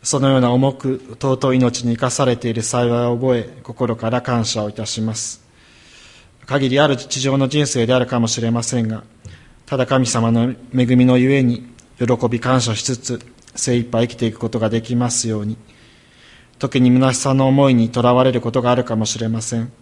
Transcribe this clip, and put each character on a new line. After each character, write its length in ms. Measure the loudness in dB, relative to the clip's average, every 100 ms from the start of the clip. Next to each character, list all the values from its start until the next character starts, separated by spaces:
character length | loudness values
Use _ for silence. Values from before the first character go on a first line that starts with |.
そ 160 | -2 0
の 100 | 4
よ 100 | 4
う 20 |
な 100 | 4
重 220 | 2 2
く 280 | 0 -4 -6 -8
尊 420 | -6 -2 0 2
い 40 | 2
命 260 | 2 0
に 100 | -4
生 40 | -2
か 120 | -2
さ 160 | 0 0
れ 100 | 0
て 140 | -2
い 40 |
る 80 | -4
幸 320 | -4 -2 0
い 120 | 0 0
を 100 | 0
覚 220 | 0 0
え、 200 | -2 -14
心 320 | -18 -6 -4 -2
か 140 | -2
ら 120 | -4
感 220 | -2 -2
謝 220 | -2 -4 -6
を 40 |
い 40 |
た 120 | -8 -10
し 160 | -6
ま 140 | -6 -6
す。 260 | -10 -14 _ _ _ -20 -20 -20 -20 -20 _ _ -6
限 220 | -2 0
り 100 | 2
あ 100 | 2
る 100 | 0
地 240 | -4 -4
上 160 | -2 0
の 100 | 0
人 180 | 0 0
生 200 | 0 2
で 80 |
あ 60 | 2
る 60 | 0
か 140 | 0
も 80 | -2
し 140 | -2
れ 100 | -2
ま 120 | -2
せ 180 | -2 -2
ん 80 | -2
が、 140 | -6 -12 _ -20 -20 -20 -20 -8
た 120 | -4
だ 80 | 0
神 200 | 2 2
様 240 | 0 2
の 260 | 2 0 -4 -6 0
恵 220 | 4 4
み 80 | 6
の 120 | 4
ゆ 140 | 4
え 100 | 2
に、 240 | 2 -2 -8 -20 -20 -6
喜 300 | -2 0 0
び 120 | -2
感 180 | 0 0
謝 160 | 0 -4
し 80 |
つ 140 | -4 -6
つ、 240 | -6 -10 -12 -20 -20 -8
精 220 | -2 -2
一 80 | 0
杯 240 | -2 -2
生 60 | -2
き 20 |
て 60 | -4
い 80 |
く 60 | -4
こ 100 | -6
と 100 | -2
が 100 | 0
で 120 | -2
き 160 | -2 -2
ま 120 | -2
す 200 | -2 -4
よ 120 | -4
う 40 | -6
に。 100 | -8 -14 -20 -20 _ _ _ -20 -20 _ _
時 220 | -2 2
に 100 | 4
虚 220 | 6 4
し 60 | 2
さ 140 | 0
の 140 | 2 4
思 220 | 4 4
い 40 |
に 140 | 4 2
と 140 | 2
ら 120 | 2
わ 120 | 4 4
れ 80 |
る 80 | 2
こ 100 | -2
と 100 | -2
が 100 | 0
あ 40 | 0
る 80 |
か 140 | 0 -2
も 80 | -4
し 120 | -4
れ 100 | -4
ま 120 | -4
せ 160 | -4 -6
ん。 120 | -6 -10